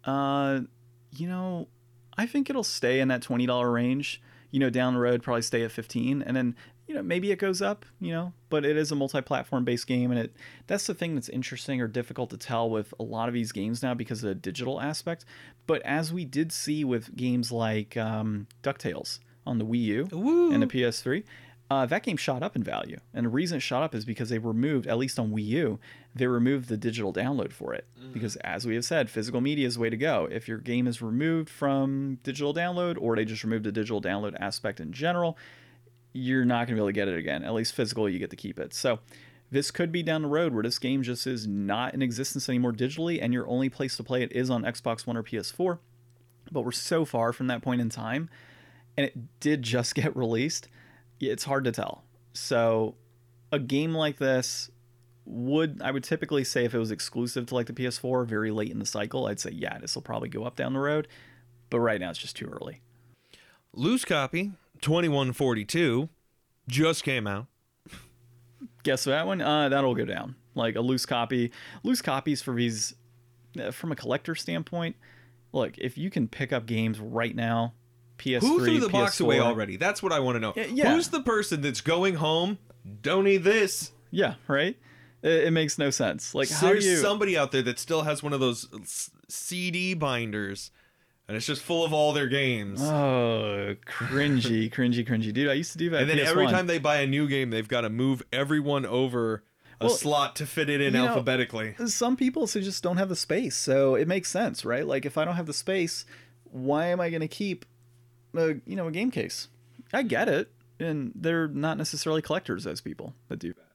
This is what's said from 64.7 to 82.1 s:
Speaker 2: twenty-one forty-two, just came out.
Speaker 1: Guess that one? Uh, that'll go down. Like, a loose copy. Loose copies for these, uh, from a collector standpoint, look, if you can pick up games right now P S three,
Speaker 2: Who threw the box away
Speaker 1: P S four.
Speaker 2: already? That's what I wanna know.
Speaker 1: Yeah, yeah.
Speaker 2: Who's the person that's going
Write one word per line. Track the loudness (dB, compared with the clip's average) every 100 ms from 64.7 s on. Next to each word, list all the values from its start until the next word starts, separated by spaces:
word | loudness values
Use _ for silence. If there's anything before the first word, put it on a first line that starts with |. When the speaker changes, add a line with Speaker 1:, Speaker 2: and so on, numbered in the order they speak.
| -4
Speaker 2:
twenty-one | 2 2 4 2 2
forty-two, | 2 2 2 0 2 2 2 -2 _ _ _ _ _ -4
just | 2 4 2
came | -2 -2 -2
out. | -4 -8 _ _ _ -20 -20 -20 _ -20 -20 _ _ -20 _
Speaker 1:
Guess | 0 0 2
that | 2 2
one? | 0
Uh, | 2 4 4
that'll | 4 4 2
go | -2
down. | -4 -8 -12 _
Like, | -2 0 2
a |
loose | 2 2 2
copy. | 0 2 0 0 -4 -18 -6
Loose | 0 0
copies | 0 -2 0 -2
for | -2
these, | 0 0 0 -6 -8 _ _ _ _ _ -8
uh, | -8
from | -6 -6
a | -6
collector | -2 -4 -4 -8
standpoint, | -4 -6 -4 -4 -6 -8 -20 -20 -20 -20 _
look, | -2 -2 -4
if | -6 -4
you | -4
can | 0 -2
pick | -2 -2
up | -2 0
games | 0 0 -2
right | -4 -2 -2 0
now | 0 2 0 -4 _ _ _ -8
P | 0 2
S |
three, | 4
Speaker 2:
Who | 6 6
threw | 4
the | 4
box | 4 4 4
away | 4 6
Speaker 1:
P |
S |
four. | 4
Speaker 2:
already? | 2 -2 0
That's | 0 0
what | 0
I | 2
wanna | 2 0
know. | -2 -2
Speaker 1:
Yeah, | -4
yeah. | 2 4
Speaker 2:
Who's | 4 2
the | -2
person | 0 0 0 -2
that's | -2 -2
going | 0 2 2